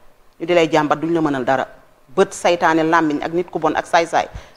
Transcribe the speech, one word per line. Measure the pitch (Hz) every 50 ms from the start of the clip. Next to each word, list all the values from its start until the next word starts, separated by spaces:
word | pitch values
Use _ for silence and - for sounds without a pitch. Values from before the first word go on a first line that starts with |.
| - - - _ _ _ _ -
Ñu | 165
di | 165 175
lay | 170 165 156
jàmbat, | 160 156 151 143 156 147
duñ | 151 165 170
la | 165
mënal | 160 147 143 131 123
dara. | 120 135 131 - - - - _ _ _ _ _ _ -
Bët, | 185 190 - -
saytaane, | - - 196 175 175 185 165 160 165 156
làmmiñ | 160 170 170 160 151 147 143 -
ak | 165 165
nit | 175 180 -
ku | - 180
bon | 151 156 160
ak | - -
saay-saay. | - - 170 170 160 - 139 90 - - - - - -